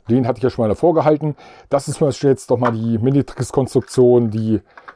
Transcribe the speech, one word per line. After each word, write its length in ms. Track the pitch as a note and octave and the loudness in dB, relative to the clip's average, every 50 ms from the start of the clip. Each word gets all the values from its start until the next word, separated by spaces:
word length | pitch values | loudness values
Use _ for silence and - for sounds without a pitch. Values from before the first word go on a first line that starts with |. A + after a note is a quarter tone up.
| _ - | _ -2
den 180 | A2+ C3 B2 A#2+ | 0 0 0 0
hatte 100 | B2 - | -4 -2
ich 60 | C3 | -2
ja 60 | B2 | -2
schon 140 | - - A#2 | -2 0 -2
mal 60 | G#2+ | -2
davor 240 | A2+ - - F3 D#3+ | -2 0 0 2 2
gehalten. 420 | D#3+ C3+ D3+ D#3 C#3 D3+ D3+ C#3 _ - - - - - - | 2 2 2 0 0 -2 -6 -6 _ -14 -20 -20 -20 -10 -4
Das 180 | C#3 C#3+ - D3 | -4 -4 -4 -4
ist 100 | - - | -4 -2
zum 100 | D#3+ C#3 | -2 -2
Beispiel 240 | A#2 - - C#3 | -2 0 2 0
jetzt 200 | C3+ - - - | 0 0 0 -2
doch 60 | B2+ A#2 | -2 0
mal 140 | B2 A#2+ | 0 -2
die 260 | A2+ A2 A2+ A#2 A#2 G#2+ | -2 -2 -4 -2 -2 0
Minitrix-Konstruktion, 1300 | A2+ C3+ C#3 C#3+ - - - - B2 - - C#3 B2+ - - C3 - - - C3 B2 B2 B2 A#2+ A#2+ A2 | 0 0 0 0 -2 -2 -6 -8 -8 -4 -2 -2 -2 0 -2 -4 -4 -2 0 2 4 6 6 4 2 0
die 320 | G#2 A2+ A2 A2 A2 G2 - _ _ - _ - - | -2 -4 -2 -2 -2 -2 -4 _ _ -20 _ -20 -20